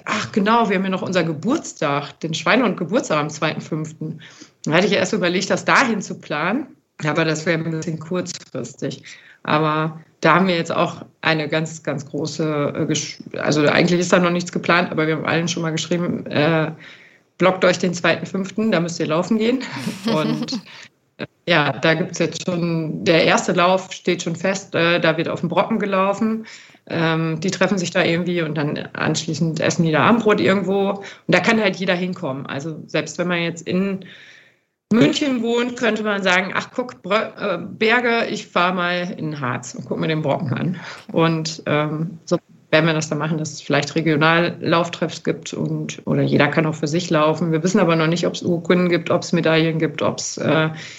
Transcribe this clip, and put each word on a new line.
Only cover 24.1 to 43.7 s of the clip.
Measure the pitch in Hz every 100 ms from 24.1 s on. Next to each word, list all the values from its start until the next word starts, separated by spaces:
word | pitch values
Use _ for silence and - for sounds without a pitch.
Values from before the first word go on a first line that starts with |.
| 170
schon | 175
fest, | 165 190 165 -
äh, | 147 170 175
da | 165 156
wird | 156
auf | -
dem | 170
Brocken | 175 - 220
gelaufen. | 202 190 196 196 220 220 220 - - - -
Ähm, | 165 160 160 160 160
die | 185
treffen | - 185 196
sich | 170
da | 185
irgendwie | 170 165 180 175
und | 156 151
dann | 147 - -
anschließend | - - 160 - 156 165 156
essen | - 170
die | 165
da | 147
Abendbrot | 175 226 214 208
irgendwo. | - 196 180 196 196
Und | 190 - - -
da | 175
kann | 175 226
halt | 202 170
jeder | 190
hinkommen. | 180 185 180 151 135 -
Also | 139 160 147 -
selbst | 156 151 -
wenn | 175
man | 170
jetzt | 170 170 -
in | 185 196 190 - - - - _ _ _ _ -
München | 226 294 - 294 247
wohnt, | 233 240 247 247
könnte | 233 214
man | 214 196
sagen, | 190 180 190
„Ach | - -
guck, | - 240 -
Brö-, | 180 214 214 -
äh, | 208 170
Berge, | 175 - 214 240 233 233 -
ich | 196 -
fahr | 190 180
mal | 185 175 180 175 -
in | 156
den | 147
Harz | 123 131 -
und | -
guck | - -
mir | 165
den | 156
Brocken | 143 135 131
an.“ | - 170 185 - - -
Und, | 170 165 160 156 - -
ähm, | 147 151 151 165 165
so | - 147 _ - -
werden | 156 165
wir |
das | 156 151
dann | 147
machen, | 156 156
dass | 156
es | -
vielleicht | -